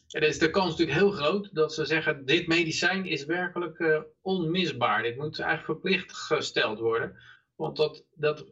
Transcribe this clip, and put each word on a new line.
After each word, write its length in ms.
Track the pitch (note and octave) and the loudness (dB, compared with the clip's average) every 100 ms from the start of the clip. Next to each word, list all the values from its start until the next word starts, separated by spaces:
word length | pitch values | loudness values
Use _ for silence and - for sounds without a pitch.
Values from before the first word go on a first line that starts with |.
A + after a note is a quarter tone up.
| _ | _
En 120 | C#3 | 0
dan 80 | D3+ | 0
is 100 | - | 2
de 120 | D#3+ | 2
kans 200 | G3 F3 | 4 2
natuurlijk 280 | D#3 D#3 D3+ | 2 2 4
heel 120 | G3 | 4
groot 440 | C#3+ D3 G3+ - | 4 0 0 -2
dat 200 | D3+ D3+ | 0 0
ze 100 | - | 0
zeggen, 420 | C#3+ D#3+ D#3+ C#3 C3 | 0 0 0 -2 2
dit 200 | E3+ D#3+ | 2 4
medicijn 600 | E3 D#3+ - F3 F#3+ F#3 | 2 2 0 0 0 -2
is 180 | D3 | -4
werkelijk, 540 | C#3+ F3+ F3+ F3 E3 - | -2 -4 -2 -4 -8 -2
eh, 220 | D#3+ D#3 - _ | 2 2 -2 _
onmisbaar. 800 | F#3 F#3 D#3+ F3+ E3 B2 A#2+ G#2+ | -4 -2 0 0 0 0 0 2
Dit 140 | A#2+ A#2+ | -2 -4
moet 220 | D3+ - | -8 -6
eigenlijk 240 | - - - - | -4 -4 -4 -6
verplicht 320 | F#3 F#3+ - | 0 -2 -2
gesteld 680 | - - D3 - D3+ B2 G#2+ | -12 -2 -2 0 -2 -2 0
worden. 380 | A2+ A2+ F#2 - - - _ - | 0 0 -2 -10 -20 -20 _ -8
Want 200 | D#3 - | -6 -2
dat, 280 | D3+ - _ | -2 -2 _
dat, 320 | - D3+ D3 - | -4 -2 -2 -10